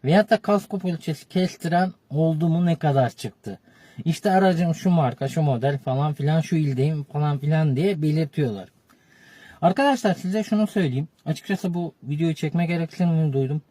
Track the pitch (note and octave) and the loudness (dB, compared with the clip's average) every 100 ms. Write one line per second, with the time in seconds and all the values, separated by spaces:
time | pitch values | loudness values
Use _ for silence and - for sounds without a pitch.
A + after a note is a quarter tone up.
0 | C3 F3+ - A3 - G#3 - G3 F#3 E3 | 4 4 4 0 2 0 0 -6 -4 -6
1 | - D3+ - F#3 F3+ - F3 E3+ F#3 - | -6 -8 -4 -2 -2 -4 -2 0 0 -6
2 | _ C#3+ D#3+ D#3 E3+ E3 F3 E3 D#3 C3+ | _ 0 0 2 0 2 2 0 2 2
3 | B2 - G#2+ _ - F#2+ _ _ - - | 0 -2 -12 _ -14 -14 _ _ -20 -8
4 | E3 D#3 G#3 F#3+ F#3+ E3+ F3 D#3+ F#3 E3+ | -4 -2 2 4 4 2 0 0 2 2
5 | C3+ A#2+ C#3+ - D3 B2 C3+ C#3 C#3 C3 | 2 -2 -4 0 0 0 0 -2 -4 -2
6 | D3+ D3 C#3+ D#3+ D#3 E3 D3 C3 C#3+ D3+ | -2 -2 0 0 0 0 0 0 0 -2
7 | C#3+ D3 D3 C#3+ D3 D#3 D#3 C3 F#3+ F#3 | -6 -2 -2 -2 0 2 2 2 0 0
8 | D3+ D3+ D#3 - C3+ G2+ F2 _ _ _ | 0 0 -2 -2 -2 -4 -12 _ _ _
9 | _ _ - - - - E3+ F#3 C#4 C4 | _ _ -20 -20 -20 -2 0 2 2 2
10 | G#3 F3 F3+ G#3 G#3 G#3 G#3+ G#3+ D#3+ B2+ | 0 -2 -2 -4 0 0 0 0 0 -2
11 | D#3 _ - D3+ - G3 F#3+ E3+ E3+ _ | -6 _ -8 -6 -4 -4 -4 -4 -6 _
12 | A#2+ D3 E3 D#3 D#3 E3+ E3+ E3+ E3 - | -8 -2 -2 -2 -2 -2 -2 -2 -4 -2
13 | F3 D#3+ D#3 C3+ C3 D3+ - | 0 2 2 0 -2 -4 -6